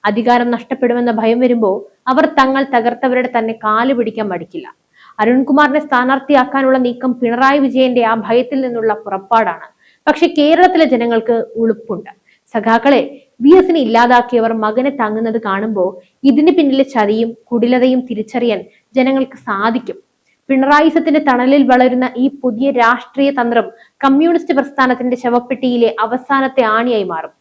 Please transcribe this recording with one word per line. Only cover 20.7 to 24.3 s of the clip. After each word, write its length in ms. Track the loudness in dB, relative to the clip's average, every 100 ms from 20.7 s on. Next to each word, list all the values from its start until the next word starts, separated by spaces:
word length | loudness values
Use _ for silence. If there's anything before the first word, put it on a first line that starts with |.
| 4 4 2 0 0
തണലിൽ 420 | 0 0 2 2
വളരുന്ന 480 | 4 4 2 0 -4 -2
ഈ 120 | -4
പുതിയ 420 | -2 -6 -2 -2
രാഷ്ട്രീയ 600 | 2 0 0 -6 -2 -2
തന്ത്രം 400 | 0 0 -2 -2 -12 _ _
കമ്മ്യൂണിസ്റ്റ് 500 | 0 2 2